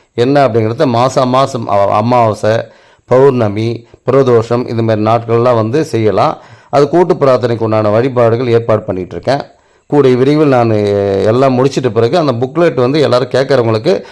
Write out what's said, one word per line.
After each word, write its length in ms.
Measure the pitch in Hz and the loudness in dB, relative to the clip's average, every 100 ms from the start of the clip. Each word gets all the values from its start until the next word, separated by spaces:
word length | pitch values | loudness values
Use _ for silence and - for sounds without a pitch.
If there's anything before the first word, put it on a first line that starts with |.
| _ | _
என்ன 340 | - 123 143 131 | -4 0 2 2
அப்படிங்கிறத 380 | 110 110 117 147 | 2 -2 -2 -2
மாசம் 440 | 117 127 147 127 | 0 0 0 0
மாசம் 380 | 127 135 123 - | 0 0 -4 -4
அவ-, 240 | 101 101 | 0 0
அமாவாசை, 720 | 104 113 123 113 101 107 113 - - _ _ - | 0 0 2 0 0 -2 -2 -4 -16 _ _ -2
பௌர்ணமி, 800 | 127 139 123 107 101 113 117 - - - | 2 4 2 -2 -2 -6 -6 -12 -10 -2
பிரதோஷம், 580 | 135 127 117 110 120 123 | 0 2 2 0 -4 -4
இந்த 120 | 113 | -4
மாதிரி 240 | 113 107 107 | -2 0 0
நாட்கள்லாம் 500 | 117 113 117 123 117 | -2 0 0 2 0
வந்து 300 | 110 143 156 | 0 -2 -2
செய்யலாம். 520 | 113 107 95 139 - - - _ | -2 0 0 0 -4 -14 -20 _
அது 200 | 139 147 | 0 2
கூட்டு 240 | 170 175 | 2 2
பிரார்த்தனைக்கு 500 | - 139 123 117 117 | 2 2 2 0 -2
உண்டான 260 | 110 107 107 | -2 0 0
வழிபாடுகள் 580 | 104 131 123 113 113 127 | 0 0 0 0 0 0
ஏற்பாடு 340 | 117 113 107 | 0 0 -2
பண்ணிட்டு 300 | 107 92 87 | -2 -8 -8
இருக்கேன். 300 | 87 120 139 - _ _ _ _ | -8 -4 -4 -6 _ _ _ _
கூடிய 280 | 147 131 123 | 2 2 2
விரைவில் 320 | 131 151 147 | 2 2 2
நான் 220 | 127 117 107 104 101 101 98 98 | 2 2 0 0 0 -2 0 0
எல்லாம் 280 | 120 135 | 2 2
முடிச்சிட்ட 360 | 127 135 - 127 | 2 0 -2 -2
பிறகு 280 | 107 117 175 | 0 0 0
அந்த 140 | 151 | -2
புக்லெட் 420 | 117 127 156 170 | -2 -4 -2 0
வந்து 280 | 135 123 156 | 0 0 0
எல்லாரும் 280 | 127 123 131 | 0 0 0
கேட்குறவங்களுக்கு 720 | 123 139 131 113 110 135 196 - | -2 0 0 0 -2 -2 -4 -6